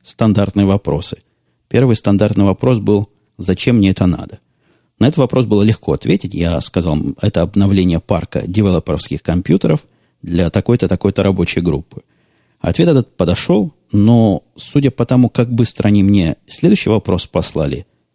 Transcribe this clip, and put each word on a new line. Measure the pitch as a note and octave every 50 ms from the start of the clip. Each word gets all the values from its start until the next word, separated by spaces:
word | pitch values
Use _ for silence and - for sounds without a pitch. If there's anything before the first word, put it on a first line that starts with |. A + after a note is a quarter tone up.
стандартные | _ - - - A2+ A2 G2 G#2 G2+ F#2+ - G2+ G2+
вопросы. | G2 G2 G2+ - - C#2+ D#2 - - - - _ _ _ _ _ _ _ _ _ _
Первый | - A#2+ C3 B2+ A2
стандартный | - - - G2+ F#2+ G#2 G#2 G#2+ - G2+
вопрос | G2 F#2 - - B2+ B2+ A2
был: | G2+ G2+ G#2 G2+ G#2 - _ _ _ _ _
«Зачем | - F#2 F#2+ F#2 - - C3 A#2+
мне | A2+ G2 F#2+
это | F#2 - G2
надо?» | F#2 E2 - - - - - _ _ _ _ _ _ _ _ _ _ _ _
На | A2 C3
этот | D#3+ -
вопрос | C3 A#2+ - C3 A#2+
было | G#2+ G#2+ G2+
легко | G#2 G#2+ - - - - C#2
ответить. | - - - - - - - -
Я | E2 E2+ E2+ F2 -
сказал: | - - - F2+ F2 E2+ D2+ D2+ - - - -
«Это | - G#2 - E2
обновление | E2+ F#2 - G2+ G2 G2 G2 F#2+ F#2 F#2 E2 E2+
парка | - - G2+ E2 - - - - -
девелоперских | F2 F#2+ G#2+ G#2 G2 F2+ E2 - - D#2 - - - D2 -
компьютеров | - - E2 F2+ F#2 - - G3 - - D#3 D3 - _ _ _ _ _ _ _
для | - - F2 F2 F2 D#2+
такой-то, | - G#2 - - A#2+ - F#2+
такой-то | F2+ F#2+ - - G2 - - F#2+
рабочей | G2 F#2+ - F2 - - -
группы». | F2 F2 D2 C2+ - - - - - _ _ _ _ _ _ _ _ _ _ _
Ответ | - E2 - - E3+ E3+
этот | D3+ C3 A#2 - _
подошёл, | - F2+ D#2+ F2+ - - - F3 G#3 G3 D#3+ - _ _ _
но, | - G#2 G2+ A2+ A#2+ A#2 A2+ G#2 F#2 - - _ _
судя | - - - - C#3+ C#3 C3
по | - - B2
тому, | - B2+ B2+ B2 A#2
как | - - A#2 A#2+
быстро | A#2+ A2+ A#2+ - - - - G#2
они | G#2 G2+
мне | F#2+ G2 G2+ G2 F2 D#2+ - - _
следующий | - - - - F3 G#3+ - - -
вопрос | A2 G2+ - - F#2 F2 -
послали, | - - F2 - - - D#2 D2+ C#2+ C#2 - - _ _ _ _ _